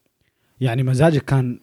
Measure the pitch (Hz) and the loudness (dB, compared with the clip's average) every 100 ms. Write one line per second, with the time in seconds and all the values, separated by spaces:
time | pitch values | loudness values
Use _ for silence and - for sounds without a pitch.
0 | _ _ _ _ _ _ 131 120 127 127 | _ _ _ _ _ _ -4 -2 -2 2
1 | 160 147 - 135 123 120 | 2 2 0 -2 0 -6